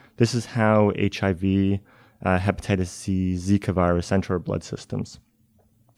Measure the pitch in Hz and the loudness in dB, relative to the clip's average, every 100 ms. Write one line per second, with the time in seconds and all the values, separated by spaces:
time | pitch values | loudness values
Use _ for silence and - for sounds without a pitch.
0 | - - 117 120 - 117 107 107 104 98 | -20 0 0 0 -4 0 4 4 4 2
1 | 101 - 98 85 95 98 98 98 - - | -2 0 -2 0 0 2 2 0 -4 -20
2 | _ _ 92 90 101 95 - 95 90 - | _ _ 0 0 0 -2 -2 -2 -2 -6
3 | - 95 92 90 92 101 101 90 87 87 | -4 -2 0 -2 2 2 2 2 2 2
4 | - 98 - 90 - 98 - - - 98 | 0 -2 0 -4 -4 -6 -6 -12 -8 -8
5 | 95 - _ _ _ _ _ _ _ | -8 -12 _ _ _ _ _ _ _